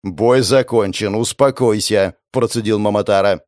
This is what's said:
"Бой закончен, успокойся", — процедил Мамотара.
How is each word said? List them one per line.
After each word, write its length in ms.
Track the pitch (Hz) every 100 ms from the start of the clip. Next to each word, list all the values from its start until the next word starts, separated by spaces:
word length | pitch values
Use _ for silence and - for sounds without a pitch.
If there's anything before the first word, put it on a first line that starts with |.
"Бой 400 | 98 85 113 127
закончен, 720 | 110 135 123 113 101 92 107
успокойся", — 1000 | 104 117 - 139 131 127 107 - 107 95 - _
процедил 460 | 127 117 117 107 107
Мамотара. 640 | 104 104 104 98 98 90